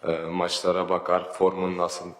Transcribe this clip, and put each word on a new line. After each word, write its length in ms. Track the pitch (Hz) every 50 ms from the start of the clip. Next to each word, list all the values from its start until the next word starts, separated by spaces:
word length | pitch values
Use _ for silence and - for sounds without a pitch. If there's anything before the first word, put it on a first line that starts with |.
| -
e, 80 | 82 82
maçlara 760 | 80 82 82 85 90 87 87 - - - 92 87 92 92 87
bakar, 440 | 92 87 - - 90 90 90 - -
formun 460 | - 95 92 92 92 92 92 92 90
nasıl 280 | 87 85 - - - 90 87 -